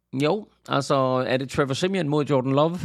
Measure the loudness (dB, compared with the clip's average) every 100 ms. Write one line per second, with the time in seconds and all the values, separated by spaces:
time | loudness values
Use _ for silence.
0 | _ -2 0 0 -4 _ -4 -2 2 2
1 | 2 0 0 -2 -2 -2 -2 0 -2 -2
2 | 0 0 2 0 2 2 2 0